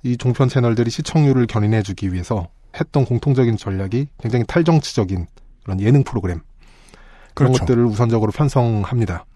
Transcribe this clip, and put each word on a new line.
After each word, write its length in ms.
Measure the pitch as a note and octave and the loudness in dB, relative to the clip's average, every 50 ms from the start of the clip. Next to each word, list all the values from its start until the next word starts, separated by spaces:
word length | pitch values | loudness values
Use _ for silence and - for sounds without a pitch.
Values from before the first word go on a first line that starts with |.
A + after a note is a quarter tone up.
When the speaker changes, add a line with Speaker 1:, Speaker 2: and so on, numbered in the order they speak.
Speaker 1:
이 140 | - B2+ B2 | -4 -4 -4
종편 320 | A#2+ - B2+ A#2 - C3+ B2+ | -2 0 -2 0 2 0 0
채널들이 420 | - C3+ A#2+ A#2 A2+ A#2+ A#2 A#2 | 2 2 2 2 2 2 0 -2
시청률을 560 | - - D#3 - - D#3+ D3 C#3 C3 B2+ A#2+ | -2 -6 -6 -2 2 2 4 4 4 2 2
견인해주기 640 | A2 - A2 G#2 G#2 A2+ A2 G2+ G2+ F#2 - G2+ F#2+ | 0 0 0 0 2 2 0 -2 -4 -6 -6 -6 -4
위해서 360 | F2+ F#2 F2 - A2+ G2 E2+ - - _ - - - - | -4 -4 -4 -4 -4 -4 -4 -8 -12 _ -20 -14 -8 -8
했던 240 | E3 - - D3 B2 | -6 -2 0 0 0
공통적인 540 | - B2 A2+ - D3 C3 C3 B2 A#2 A2 G2+ | 0 0 -2 0 0 2 2 2 2 0 -2
전략이 500 | - G#2 F#2+ F#2+ G2 F#2+ A2 B2+ C#3+ - - - | -4 -6 -6 -4 -4 -4 -4 -4 -4 -6 -8 -10
굉장히 240 | - A2+ B2 A#2+ A2 - | -6 -2 -2 -2 -2 0
탈정치적인 800 | - F3 D#3+ E3+ E3 D#3 - - - B2+ G2+ F#2 F#2+ F2+ E2 - - - - - - _ | 0 0 2 4 2 2 2 0 -4 -4 -2 -2 -2 -6 -6 -8 -12 -20 -20 -20 -20 _
그런 180 | - G2+ F#2+ F#2+ | -10 -6 -4 0
예능 220 | G2+ A2+ C#3 C#3 B2+ | 2 4 4 4 2
프로그램. 360 | - - G#2 F#2+ F#2 F2 E2 - - - - - - - _ - - - - - - - - - - - | 0 -4 -6 -4 -4 -6 -6 -10 -16 -20 -20 -20 -20 -20 _ -20 -20 -20 -20 -20 -20 -20 -20 -20 -10 -2
그런 180 | - C#3+ B2+ | 0 2 2
Speaker 2:
그렇죠. 140 | B2+ A#2+ - | 2 2 2
Speaker 1:
것들을 180 | C3 B2 A#2 A#2+ | 2 2 4 2
우선적으로 460 | A#2 G#2 G#2 B2 A2+ A#2 A2+ A2 G#2+ | 2 2 0 0 2 2 2 0 0
편성합니다. 920 | - - D3+ C3+ - C3 A#2+ A#2 A2 G#2 F#2+ - B2+ A#2+ A2+ F#2+ F2 E2+ - - - | 0 0 0 0 2 2 2 2 0 0 -2 -2 0 0 0 -2 -2 -6 -10 -16 -20